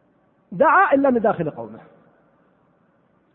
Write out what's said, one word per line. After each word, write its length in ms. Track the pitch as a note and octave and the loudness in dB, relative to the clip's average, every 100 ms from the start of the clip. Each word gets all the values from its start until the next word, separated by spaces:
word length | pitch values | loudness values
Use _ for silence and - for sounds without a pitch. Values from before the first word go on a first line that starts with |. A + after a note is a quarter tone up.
| _ _ _ _ _ | _ _ _ _ _
دعا 420 | F3 D4+ D#4 F#4+ | -2 2 2 2
إلا 160 | C#4 C#4 | 2 0
من 100 | A#3+ | 0
داخل 300 | G#3 F3 D#3 | -2 -2 -6
قومه، 280 | A#2+ A2 A2 - _ _ _ _ _ _ _ _ _ _ _ _ _ _ | -10 -16 -20 -20 _ _ _ _ _ _ _ _ _ _ _ _ _ _